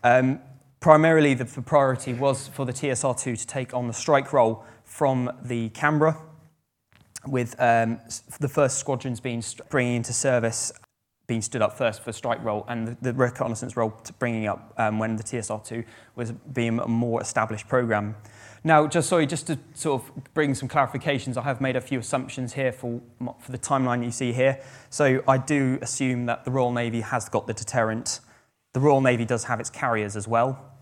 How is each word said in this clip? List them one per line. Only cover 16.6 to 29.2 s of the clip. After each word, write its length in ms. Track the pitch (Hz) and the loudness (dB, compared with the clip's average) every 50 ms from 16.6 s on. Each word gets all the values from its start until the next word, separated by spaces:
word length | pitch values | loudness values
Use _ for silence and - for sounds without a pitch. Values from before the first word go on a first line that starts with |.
| 117 117 113 117 | 0 0 0 0
a 80 | - | 0
more 340 | - 117 117 120 120 113 117 | 0 0 0 0 0 -2 -2
established 460 | 120 - - 120 110 110 110 104 - - | -2 -2 0 -2 0 0 -4 -10 -6 0
programme. 440 | - 127 123 117 110 104 104 104 107 - - - - - - - - - - | 0 0 2 2 0 0 0 -2 -8 -10 -14 -20 -20 -20 -20 -20 -20 -6 2
Now, 200 | 160 160 151 151 | 6 6 6 6
just, 200 | 151 - 175 156 | 4 2 0 0
sorry, 180 | - 185 170 156 | 2 2 2 2
just 220 | 135 175 156 - | 2 -2 -6 -4
to 100 | - 160 135 - - - | -4 -4 -4 -6 -16 -16
sort 300 | - - 160 139 131 - | -6 -2 -2 -2 -2 -2
of 300 | - - - - - _ | -8 -16 -16 -16 -6 _
bring 200 | 156 156 143 131 | 0 0 0 0
some 140 | - - | -2 -4
clarifications, 680 | 123 - 151 135 131 - 135 - 156 143 127 - 131 123 | -2 2 0 0 2 -2 -4 -2 -2 -2 -2 -2 -4 -6
I 60 | 123 117 | -4 -4
have 180 | 143 131 117 | -4 -4 -2
made 160 | 135 131 127 | -2 -2 -2
a 40 | 127 | -2
few 180 | 127 - 139 127 | -2 -2 -4 -4
assumptions 540 | 113 - - 131 131 131 - - 127 120 - | -4 -2 -4 -4 -4 -6 -8 -8 -8 -8 -4
here 200 | 143 135 127 120 | -2 -2 -2 -2
for, 280 | - - 120 117 120 123 - _ _ 127 120 - _ | -2 -8 -8 -8 -8 -10 -16 _ _ -10 -10 -10 _
for 120 | - - 127 | -14 -12 -12
the 40 | |
timeline 460 | 113 - - 143 135 131 127 120 123 120 | -10 -4 -2 0 0 2 2 0 -2 -2
you 80 | 120 | -4
see 220 | 113 - 131 123 117 | -4 -4 -4 -4 0
here. 280 | 123 127 135 135 135 - - - - - _ | 2 2 2 2 0 -8 -20 -20 -20 -20 _
So 340 | - - 151 135 131 131 - | -2 2 4 4 4 2 4
I 100 | - 135 | 2 2
do 420 | 131 131 - 151 143 135 127 131 135 | 2 2 0 0 2 2 2 0 -2
assume 440 | - - - - 135 127 127 120 120 | -4 -8 -4 -2 -2 0 0 -2 -2
that 160 | 120 117 - - | -2 -4 -4 -4
the 80 | 131 | -4
Royal 220 | 127 135 127 120 123 | 0 0 0 2 0
Navy 280 | 120 120 117 113 117 | -2 -2 -2 -2 -4
has 280 | 107 - - 120 110 - | -4 -2 -4 -4 -4 -2
got 180 | - 110 - | -2 -2 -2
the 60 | - 113 | -2 -8
deterrent. 680 | - - - - 127 113 110 110 117 - - - - _ _ _ _ _ _ _ _ _ _ _ | -8 -8 -2 0 0 2 2 0 -2 -4 -6 -8 -8 _ _ _ _ _ _ _ _ _ _ _
The 80 | 127 | 2
Royal 200 | 135 151 143 135 | 4 6 6 6
Navy 240 | 135 131 123 117 | 6 4 4 2